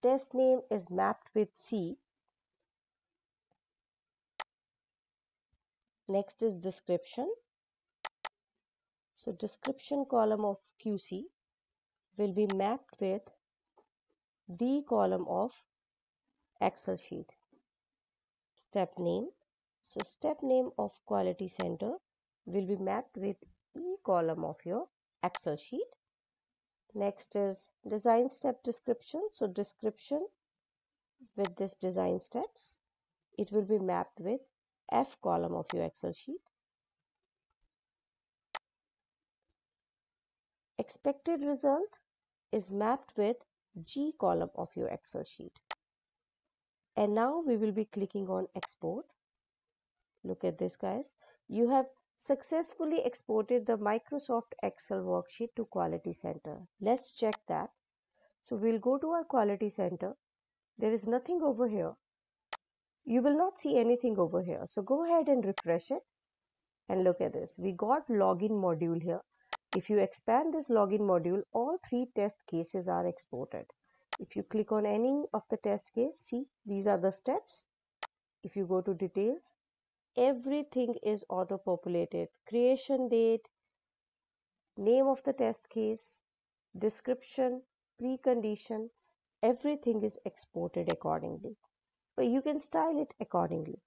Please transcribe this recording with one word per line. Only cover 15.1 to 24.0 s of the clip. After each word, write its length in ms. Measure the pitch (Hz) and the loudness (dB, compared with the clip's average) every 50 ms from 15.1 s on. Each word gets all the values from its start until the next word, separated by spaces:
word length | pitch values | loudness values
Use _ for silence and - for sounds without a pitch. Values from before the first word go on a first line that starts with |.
| 185 180 180 - | 2 0 -2 -2
of 220 | 175 180 202 254 - - _ _ _ _ _ _ _ _ _ _ _ _ _ _ _ _ _ _ _ _ | -2 0 -2 -2 -4 -12 _ _ _ _ _ _ _ _ _ _ _ _ _ _ _ _ _ _ _ _
Excel 380 | 101 95 - - - - - 90 | -2 -2 -2 -2 -6 -6 -6 -6
sheet. 300 | - - 87 87 - _ - _ _ _ _ _ _ _ _ _ _ _ _ _ _ _ _ _ _ _ _ _ _ _ _ | -6 -12 -14 -14 -14 _ -20 _ _ _ _ _ _ _ _ _ _ _ _ _ _ _ _ _ _ _ _ _ _ _ _
Step 380 | _ - _ - 202 185 175 - - | _ -20 _ -2 -2 -2 -2 -2 -4
name. 300 | 185 - 170 185 233 339 - _ _ _ _ _ _ _ _ _ _ | -2 0 0 -2 -4 -6 -10 _ _ _ _ _ _ _ _ _ _
So 160 | - - - - | -14 -8 -8 -8
step 400 | - - _ - 302 302 302 - | -8 -8 _ -2 -2 -2 -2 0
name 260 | 269 254 254 254 247 - - | 2 4 4 2 2 0 -2
of 140 | 208 202 - _ _ | -4 -4 -4 _ _
quality 420 | - 208 202 190 185 180 - 196 185 | -2 0 0 2 0 -2 -4 -6 -8
center 460 | - - 185 170 170 160 190 214 294 381 _ _ _ _ _ _ _ _ _ | -6 -4 -4 -4 -4 -4 -4 -6 -6 -6 _ _ _ _ _ _ _ _ _
will 220 | - 175 202 190 180 | -4 -4 -2 0 0
be 80 | 202 | -2
mapped 420 | 185 190 185 196 214 - - _ 208 | -2 -2 -2 -2 -4 -4 -8 _ -6
with 200 | 190 202 196 _ - - _ _ _ _ _ - | -6 -6 -6 _ -12 -20 _ _ _ _ _ -10
E 180 | 339 359 381 392 | -6 -6 -8 -6